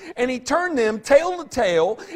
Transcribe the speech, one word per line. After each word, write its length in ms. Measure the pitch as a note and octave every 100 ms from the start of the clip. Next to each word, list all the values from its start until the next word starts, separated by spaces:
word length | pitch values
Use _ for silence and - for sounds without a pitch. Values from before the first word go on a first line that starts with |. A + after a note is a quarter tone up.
| E4 -
and 120 | B3+
he 120 | B3+
turned 360 | B3+ D#4 F4+ C#4
them 220 | A3 G#3+
tail 420 | - C#4+ F4 F4+
to 80 | D4
tail, 520 | C4+ G3 E3 F3 A3+ -